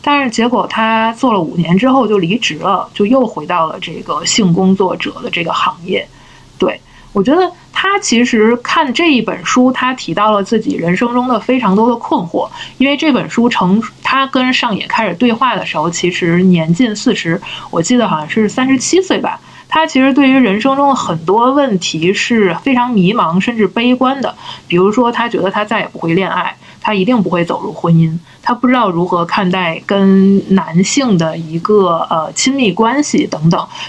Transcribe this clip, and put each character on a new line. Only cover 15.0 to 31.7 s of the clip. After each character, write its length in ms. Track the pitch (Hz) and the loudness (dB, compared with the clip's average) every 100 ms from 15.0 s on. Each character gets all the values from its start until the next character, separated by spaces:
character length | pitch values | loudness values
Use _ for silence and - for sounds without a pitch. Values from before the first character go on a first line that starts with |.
| 214 | -2
始 60 | |
对 180 | 170 247 | 0 0
话 240 | 226 262 196 | 2 0 -2
的 100 | - | -4
时 100 | 165 | -4
候， 140 | 160 | -4
其 200 | 170 180 | -2 -2
实 320 | 180 175 175 | 0 0 2
年 280 | 190 175 160 | 4 4 2
近 220 | 170 247 | 2 0
四 180 | 214 - | 0 -2
十， 280 | - 170 170 - - - | -2 -2 -4 -6 -14 -6
我 120 | - | -4
记 140 | 165 247 | 0 2
得 100 | 208 | 2
好 120 | 160 | -2
像 100 | 151 | -2
是 180 | - 208 | -2 0
三 200 | 233 262 | 0 0
十 100 | 262 | 0
七 240 | - 339 | 2 0
岁 160 | 370 202 | 2 -2
吧。 220 | 233 - - - - | -2 -8 -14 -20 -4
他 180 | 311 320 | 0 0
其 120 | 269 | 2
实 120 | 269 | 2
对 160 | 269 269 | 4 4
于 80 | 269 | 4
人 240 | 240 196 | 4 2
生 160 | 269 269 | 0 2
中 140 | 285 | 2
的 40 | |
很 300 | 262 - 160 | 0 -2 -4
多 260 | 160 208 240 | 0 2 2
问 260 | 277 269 190 | 2 2 0
题 340 | - 160 170 | -2 -2 0
是 420 | 196 - 233 196 165 | 0 0 2 2 0
非 120 | - | 0
常 160 | 247 247 | 0 2
迷 220 | 226 175 | 2 2
茫， 280 | 208 170 170 | 2 0 0
甚 160 | 190 233 | -2 0
至 100 | 196 | 0
悲 280 | 233 240 | 0 0
观 260 | 254 254 277 | 2 0 0
的。 140 | 233 - - - - | -6 -8 -16 -16 -2
比 80 | 170 | 2
如 160 | 190 | 2
说， 180 | 208 240 | 2 0
他 180 | 233 233 | 0 -2
觉 100 | 202 | -2
得 120 | 180 | -2
他 140 | 196 | -2
再 160 | 208 220 | -2 -4
也 80 | 175 | -6
不 100 | - | -6
会 140 | 170 | -2
恋 180 | 170 185 | 0 0
爱， 240 | 165 165 - - - | -2 -6 -8 -18 -8
他 120 | - | -2
一 140 | 208 185 | 0 2
定 160 | 247 | 2
不 80 | 180 | 0
会 120 | 175 | 0
走 200 | 170 - | -2 -4
入 100 | 165 | -6
婚 220 | - 170 | -4 2
姻， 200 | 165 165 165 - - | 4 2 -2 -10 -10
他 100 | - | -6
不 160 | 240 247 | -2 0
知 60 | |
道 160 | 254 214 | 2 0
如 160 | 170 180 | 0 -2
何 180 | 175 | -2
看 260 | 170 - 185 | -2 -2 0
待 300 | 185 175 160 - | 0 -2 -4 -2
跟 680 | 202 196 190 190 196 - | 2 4 6 6 4 2
男 300 | 190 160 165 | 0 2 0
性 320 | 185 - 262 185 | 0 0 2 2
的 180 | 160 170 | 0 -4
一 200 | 160 165 | -6 -4
个， 460 | 175 | 2